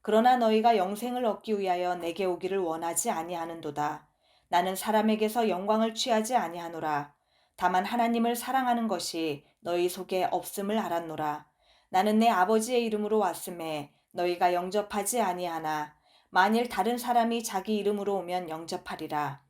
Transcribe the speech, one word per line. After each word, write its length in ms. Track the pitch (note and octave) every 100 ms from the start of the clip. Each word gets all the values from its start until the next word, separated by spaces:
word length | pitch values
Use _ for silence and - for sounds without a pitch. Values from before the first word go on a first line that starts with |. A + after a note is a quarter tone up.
그러나 360 | - G#3+ B3 B3+
너희가 380 | A3+ A3 A3+ A3+
영생을 480 | F#3 G#3 A#3+ B3 A#3+
얻기 340 | G3 - G#3
위하여 360 | F#3+ F3+ F3+ F3
내게 300 | E3+ E3+ F#3
오기를 320 | F3 F#3 G3
원하지 520 | F3 D#3+ E3 E3+ A#3
아니하는도다. 960 | F3 E3 F3 E3 E3 D#3 C#3+ D3 D3+ _ _ _ _ _
나는 260 | F3+ F3+ F#3+
사람에게서 720 | A3 A3 A3 G#3+ G#3+ A3+ A3
영광을 460 | F3 G3+ A3 A3+
취하지 420 | A3 C4 A3 A3 B3
아니하노라. 760 | E3+ E3+ E3+ D#3+ D#3 D3 C#3+ _ _ _ _ -
다만 300 | F3+ F#3 G3+
하나님을 500 | A#3+ A#3 A#3 A#3 A#3+
사랑하는 520 | B3+ C4 B3+ A#3+ A3+
것이 580 | F3+ - E3 D#3+ C#3+ _ _
너희 280 | - F3 F3
속에 380 | F3+ F#3 F#3 F3+
없음을 520 | F3+ - - G3 A3
알았노라. 680 | F3+ E3+ E3 D#3 D3+ D3+ - _ _ _ _
나는 300 | F#3 G#3 G#3+
내 100 | A#3
아버지의 560 | F#3+ G3 A3 A3+ B3 A#3
이름으로 340 | G#3+ G#3 G#3+
왔음에 760 | F#3+ D#3+ - F3 D#3+ D3+ C#3+ _ _
너희가 420 | F3+ F3 F3 F3+
영접하지 680 | F3 F#3 G#3 G#3 G#3+ G3 -
아니하나, 760 | F#3+ F3+ F3 E3 D#3 D3+ D3+ _ _ _ _
만일 400 | F#3 G3 A3+ A#3
다른 280 | - G#3 A#3+
사람이 460 | A#3+ A#3+ A3+ A#3
자기 320 | A3+ G3 F#3+ G#3+
이름으로 380 | G3+ G#3 G3 G3
오면 340 | F3 F3+ F3
영접하리라. 920 | D#3+ E3 F3 - F#3 D#3 D3+ C#3+ C3+